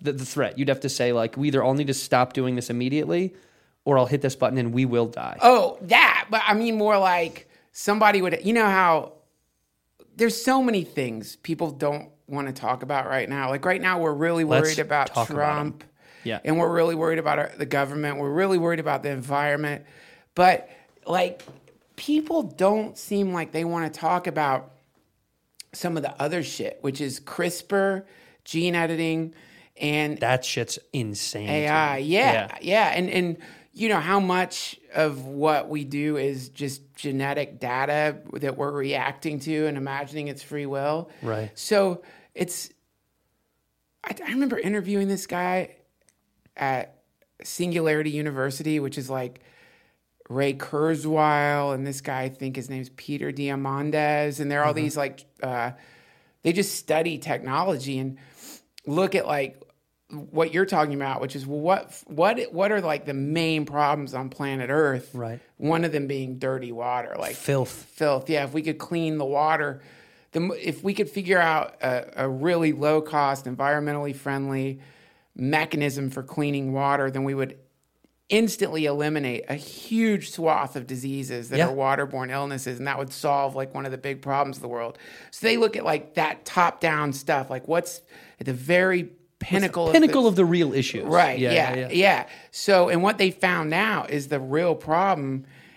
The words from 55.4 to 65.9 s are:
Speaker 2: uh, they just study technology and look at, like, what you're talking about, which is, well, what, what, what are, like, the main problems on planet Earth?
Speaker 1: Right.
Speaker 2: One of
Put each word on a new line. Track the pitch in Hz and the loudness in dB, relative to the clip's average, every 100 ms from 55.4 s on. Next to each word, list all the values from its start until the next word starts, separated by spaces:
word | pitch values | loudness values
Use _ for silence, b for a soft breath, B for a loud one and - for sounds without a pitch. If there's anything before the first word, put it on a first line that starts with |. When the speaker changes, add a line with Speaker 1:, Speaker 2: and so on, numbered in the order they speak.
Speaker 2:
uh, | 131 123 120 131 b b b b b b | -6 -4 -4 -8 b b b b b b
they | 160 | -2
just | 175 196 - | 0 -2 -4
study | - 156 165 151 | -2 0 0 -4
technology | 165 127 127 139 185 151 131 131 | -6 -6 -2 0 0 -2 -4 -4
and | 135 131 B B B B _ - - | -6 -8 B B B B _ -14 -4
look | 156 190 | 0 2
at, | 185 - | 0 0
like, | 147 135 135 - _ _ _ _ | -2 -4 -8 -20 _ _ _ _
what | 151 143 156 160 | -16 -4 0 2
you're | 160 190 | 2 2
talking | 175 151 | 2 2
about, | 139 135 127 | 0 -4 -4
which | 135 139 | -6 -6
is, | 135 | -8
well, | 147 | -2
what, | 156 185 - - - | 0 0 -2 -16 -10
what, | 147 185 233 - | 0 2 2 -4
what | 165 202 | -2 0
are, | 208 | 0
like, | 170 147 | 0 -2
the | 151 | -4
main | 139 139 160 165 160 143 | -4 -2 0 0 0 -2
problems | 143 147 151 139 | 0 2 0 -4
on | 127 131 | -8 -8
planet | - 139 135 123 | -6 -6 -4 0
Earth? | 147 151 127 117 | 2 2 2 -4
Speaker 1:
Right. | 123 117 120 - - | -8 -8 -10 -16 -6
Speaker 2:
One | 147 165 | 0 0
of | 170 | 0